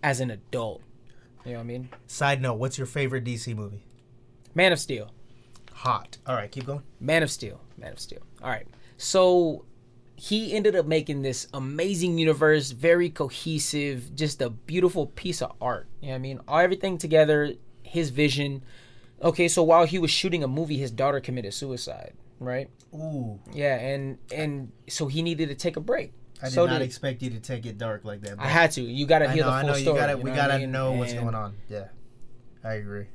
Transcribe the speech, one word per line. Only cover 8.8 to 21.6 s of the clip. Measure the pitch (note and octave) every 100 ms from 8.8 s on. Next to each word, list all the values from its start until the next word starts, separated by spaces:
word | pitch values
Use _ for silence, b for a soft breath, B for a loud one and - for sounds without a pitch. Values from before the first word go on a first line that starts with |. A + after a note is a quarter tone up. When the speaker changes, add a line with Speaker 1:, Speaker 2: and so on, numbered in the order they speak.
| b b
Speaker 1:
So | - F#3+ F#3 F3+ E3+ D3+ - - - - - -
he | - G#3+ A3 G#3+
ended | G#3
up | F#3+ D#3
making | D#3+ D#3 C#3+
this | C3+ B2 -
amazing | C#3 C3 D3 F#3 F#3 F3+ E3
universe, | D#3+ D3+ D#3 D#3 C3+
very | A#2+ D#3+ F3 F3
cohesive, | D#3 C#3 - E3 D#3 - D3 C#3+ C3 A#2+ C3+
just | D3+ -
a | B2
beautiful | A2 - E3+ F3+ F3+ C#3
piece | - F#3 E3
of | - -
art. | A#2+ G#2+ - -
You | C#3+
know |
what | C3
I |
mean? | C3 C3 -
All, | D3+
everything | F3+ F#3+ G3 F3
together, | D#3 D#3 D3+ D3+ D3 - - -
his | - E3+ D#3
vision. | B2+ D3+ C3+ C#3+ C3+ b b b b b b
Okay, | E3 D#3+ E3+
so | F3+
while | D#3+ E3
he | E3 F3+
was | E3
shooting | - F#3 E3+
a | C#3
movie, | C3+ D#3+ C#3+
his | C3+
daughter | A2+ C3+ C#3+
committed | B2+ B2+ G#2
suicide, | -